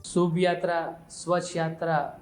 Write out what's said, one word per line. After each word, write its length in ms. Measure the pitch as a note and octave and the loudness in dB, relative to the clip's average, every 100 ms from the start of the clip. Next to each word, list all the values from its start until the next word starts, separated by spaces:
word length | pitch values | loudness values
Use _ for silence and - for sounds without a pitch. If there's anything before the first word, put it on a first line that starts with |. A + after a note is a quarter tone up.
| - | 0
શુભ 260 | F3+ F3 E3+ | 2 2 4
યાત્રા, 600 | F3+ F3 F3+ E3+ D#3+ - - | 2 2 0 0 -2 -10 -16
સ્વચ્છ 460 | - D#3+ F3 F3 E3+ | -10 0 0 0 -2
યાત્રા 640 | D#3+ E3 E3 D#3 C#3+ - | -2 -2 0 0 0 -10